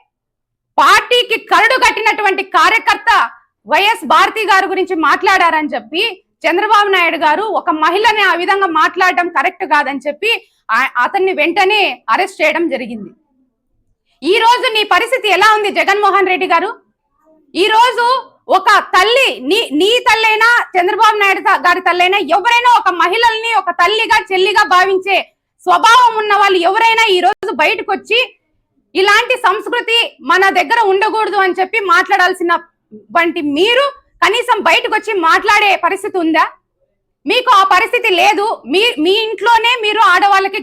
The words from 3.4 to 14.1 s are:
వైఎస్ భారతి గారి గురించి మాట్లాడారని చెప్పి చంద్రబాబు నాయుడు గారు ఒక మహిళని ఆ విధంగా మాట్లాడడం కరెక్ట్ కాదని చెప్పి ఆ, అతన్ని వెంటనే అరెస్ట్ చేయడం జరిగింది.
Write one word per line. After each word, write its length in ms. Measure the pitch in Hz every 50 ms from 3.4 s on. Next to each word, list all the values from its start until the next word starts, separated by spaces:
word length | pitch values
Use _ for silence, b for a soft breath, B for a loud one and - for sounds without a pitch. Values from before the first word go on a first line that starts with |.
| _ _ _ _ _ 202 285
వైఎస్ 320 | 330 392 415 453 - 330 240 294
భారతి 300 | 320 381 415 403 440 427 359
గారి 160 | 403 381 381 359 381
గురించి 220 | 381 370 - 370 320 311
మాట్లాడారని 640 | 277 339 370 359 403 392 359 359 339 320 311 302 294 277
చెప్పి 280 | 247 220 220 302 339 - - 370 - _ _ _ _ -
చంద్రబాబు 440 | 320 330 370 427 415 440 415 415 403 392
నాయుడు 240 | 370 339 330 330 302 330
గారు 200 | 311 302 339 427 440 359 285
ఒక 100 | - 349 320 311 311
మహిళని 380 | 330 339 392 440 440 427 427 403 370
ఆ 60 | 339 339 359
విధంగా 260 | 381 392 392 392 359 320 311
మాట్లాడడం 460 | 320 349 339 349 381 370 370 359 349 349 339 294
కరెక్ట్ 260 | 285 370 370 - 381 277 302
కాదని 320 | 294 294 269 277 269 -
చెప్పి 240 | 294 285 294 381 440 466 381 - b b b b b 220
ఆ, 40 | 233 262 - - 240 247
అతన్ని 280 | 302 - 403 381 381 370 294
వెంటనే 420 | 294 330 339 403 381 381 427 427 381 302 247 - _ - 226
అరెస్ట్ 280 | 285 - - - - 339
చేయడం 220 | 320 311 320 349 311 269
జరిగింది. 360 | 240 254 233 240 214 196 - - _ _ _ _ _ _ _ _ _ _ _ _ _ _ _ _ _ _ _